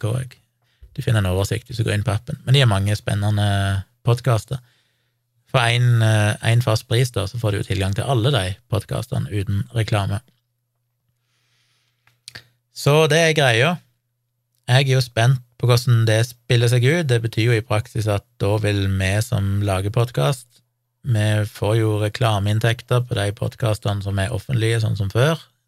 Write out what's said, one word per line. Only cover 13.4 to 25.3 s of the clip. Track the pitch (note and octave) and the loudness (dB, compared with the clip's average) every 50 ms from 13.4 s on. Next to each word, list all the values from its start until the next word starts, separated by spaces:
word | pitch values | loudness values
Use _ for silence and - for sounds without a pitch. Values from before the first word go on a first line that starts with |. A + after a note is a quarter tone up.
greia. | C#3+ B2+ A2+ A2 B2+ E3 F3+ - - _ _ _ _ _ _ _ _ _ _ _ _ _ _ _ _ - | 2 4 4 4 2 2 0 -2 -8 _ _ _ _ _ _ _ _ _ _ _ _ _ _ _ _ 2
Jeg | B2 C3+ C#3+ | 2 2 4
er | C3+ C3 C3 | 4 2 0
jo | |
spent | B2+ - - A2+ A2+ B2 C3+ B2+ - _ _ _ | 0 -2 0 2 2 2 2 0 -2 _ _ _
på | - | 2
hvordan | A#2+ B2 A#2 - B2+ A#2+ A2+ A2+ | 2 2 2 4 2 2 2 4
det | A2 G#2+ A2 A#2 - | 2 2 2 0 -2
spiller | - - _ - B2+ A#2 A#2+ A#2 | -6 -16 _ 0 2 2 2 2
seg | B2 B2 A#2 | 2 2 2
ut. | C3 D#3+ F3+ E3+ C3 | 2 2 0 0 0
Det | B2 A2+ A#2 | 0 0 0
betyr | A#2 - A2+ A2 A#2+ | -2 -2 0 0 2
jo | A#2+ G#2+ | 2 0
i | G#2 | 0
praksis | - G#2 G#2+ - - - A#2 G#2 | 0 -2 -2 -2 -4 -6 -4 -2
at | G#2 G2+ G2 - _ _ _ | 0 -2 -2 -4 _ _ _
da | - G2 G#2+ G#2+ | -2 0 0 0
vil | G#2+ G#2 G2+ G2+ G2 G2 G2 F#2+ | 0 0 0 0 -2 -2 -2 -2
vi | F#2+ F#2+ G2 G#2+ A2+ | 0 0 0 -2 -2
som | - A#2 G2+ G2 G2 G2 G2+ G2+ | -2 -2 -2 -2 -2 -2 -2 0
lager | G2+ F#2+ F#2 F#2+ G2+ | 0 -2 -2 -2 -2
podcast, | G#2+ A#2+ A#2 A#2 - C#3 C#3+ C#3+ C#3 - - _ _ _ _ _ _ _ _ _ _ _ - D3+ | -2 -2 -2 -2 -2 -2 -2 -2 -2 -4 -8 _ _ _ _ _ _ _ _ _ _ _ -4 -2
vi | A2+ G#2+ G#2+ G#2+ G#2+ G#2+ G#2 G#2 | 0 0 2 0 0 0 -2 -4
får | - - - G2+ A2+ A#2 | -6 -4 -2 0 0 2
jo | A2 A2 G#2+ G#2 | 2 0 0 0
reklameinntekter | G#2+ G#2+ - - A#2 A2+ G#2+ G2 G2 G#2 G#2 A2 - A#2 A#2+ - - - B2 B2 A#2+ B2 | -2 -4 -2 0 0 0 0 0 0 0 0 0 0 0 0 -2 -2 -2 0 0 0 0
på | - | -2
de | G#2 G2+ G#2 | -2 -2 -4
podcastene | G#2+ - A2+ A2 - - - A2 G#2 - - G#2+ G2+ G2+ F#2+ | -4 -4 -6 -6 -4 -4 -2 -2 -2 -2 -2 -4 -4 -4 -4
som | G2 G2 G2+ | -4 -2 -2
er | F#2+ - - | -2 -2 -4
offentlige, | G2+ - - C3+ A2+ A2 A2+ A#2 A2+ A2 | -6 -6 -4 -2 0 0 0 0 0 0
sånn | A2 G#2+ G2+ | -2 -2 -2
som | G2+ G2 | -4 -2
før, | - A2 B2+ D#3 | 0 0 2 2